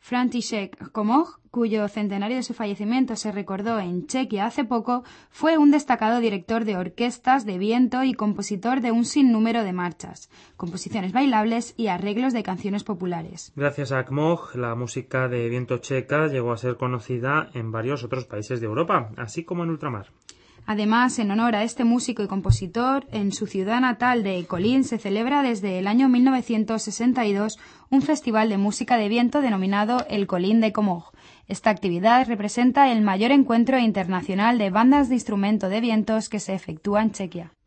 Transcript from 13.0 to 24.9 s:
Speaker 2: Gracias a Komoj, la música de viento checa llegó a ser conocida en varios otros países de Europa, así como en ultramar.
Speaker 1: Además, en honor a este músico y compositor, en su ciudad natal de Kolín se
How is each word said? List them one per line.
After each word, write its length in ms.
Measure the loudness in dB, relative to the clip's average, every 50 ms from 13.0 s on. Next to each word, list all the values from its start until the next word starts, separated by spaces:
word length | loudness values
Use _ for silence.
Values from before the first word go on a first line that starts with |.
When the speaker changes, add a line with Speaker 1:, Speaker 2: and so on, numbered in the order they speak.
| -4 -6 -6 -6 -8 -10 -14 -18 -18 -16 _
Speaker 2:
Gracias 380 | -2 -2 -2 -2 -2 -4 -2 -2
a 120 | -2 -2
Komoj, 520 | -2 -2 0 2 2 2 0 -4 -10 -8
la 180 | -6 -4 -4 -4
música 540 | -4 -6 -6 -6 -8 -10 _ -4 -2 -2 -2
de 200 | -2 -2 -2 -2
viento 300 | -2 -4 -4 -4 -4 -6
checa 480 | -4 -4 -4 -4 -2 -2 0 0 0
llegó 240 | 0 0 -2 -2 -2
a 80 | -4 -2
ser 180 | -2 -4 -4
conocida 760 | -2 -4 -4 -4 -4 -6 -6 -6 -4 -2 0 0 0 -2 -2 -8
en 160 | -8 -8 -6
varios 320 | -6 -4 -4 -4 -4 -4 -6
otros 220 | -6 -6 -6 -8
países 360 | -8 -10 -10 -6 -6 -6 -6
de 60 | -4
Europa, 440 | -4 -2 -2 -2 0 0 -2 -2 -4 -10
así 280 | -12 -12 -10 -10 -10 -8
como 180 | -8 -6 -4 -4
en 80 | -4
ultramar. 360 | -4 -4 -6 -6 -8 -8 -10 -14 _ _ _ _ -20 _ _ _ _ -20 -8
Speaker 1:
Además, 540 | -6 -4 -2 0 2 2 4 4 2 2 0
en 100 | -2 0 0
honor 240 | 0 0 0 0
a 80 | 0 -2
este 180 | -4 -2 0 2
músico 400 | 2 2 2 0 -4 -4 -4 -4
y 60 | -4
compositor, 760 | -4 -6 0 0 -2 -2 -2 -6 -4 -2 0 0 0 -2 -4 -6
en 220 | -6 -2 -2 -2 -2
su 160 | -4 -6 -6
ciudad 320 | -4 -4 -2 0 0 2
natal 420 | 2 2 0 0 0 0 2 2 0
de 240 | -2 -2 -4 -4
Kolín 380 | -6 -4 -2 0 2 4 2 2
se 140 | 2